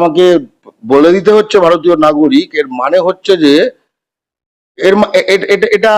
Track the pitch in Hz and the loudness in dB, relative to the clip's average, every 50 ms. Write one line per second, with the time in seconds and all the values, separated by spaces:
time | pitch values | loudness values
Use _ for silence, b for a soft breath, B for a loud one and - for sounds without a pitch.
0 | 170 170 151 175 180 180 175 160 131 117 _ _ _ - _ _ 113 110 131 139 | 0 0 0 2 2 2 2 0 -2 -8 _ _ _ -20 _ _ -4 0 2 2
1 | 147 170 180 196 170 208 214 214 208 214 - 202 180 165 175 165 147 175 170 156 | 4 2 2 2 0 2 2 0 0 0 0 0 2 2 0 0 0 -2 0 0
2 | 156 151 151 147 156 143 131 143 185 - - 151 143 131 127 127 123 143 165 185 | 0 0 0 0 0 0 0 -2 -2 -2 -6 -6 -6 -6 -6 -6 -4 -2 -2 -2
3 | 170 180 180 _ - - 190 175 156 143 143 156 202 - - _ _ _ _ _ | -2 -2 -6 _ -4 -4 -2 0 2 2 2 2 0 -2 -6 _ _ _ _ _
4 | _ _ _ _ _ _ _ _ _ _ _ _ _ _ _ - - 185 196 208 | _ _ _ _ _ _ _ _ _ _ _ _ _ _ _ -2 0 2 2 2
5 | 208 - - 185 - 180 190 190 - - 202 190 202 196 214 196 202 220 214 | 0 0 -2 -4 -2 -2 -4 -4 -2 -2 -4 -2 -2 -2 -2 -2 0 0 2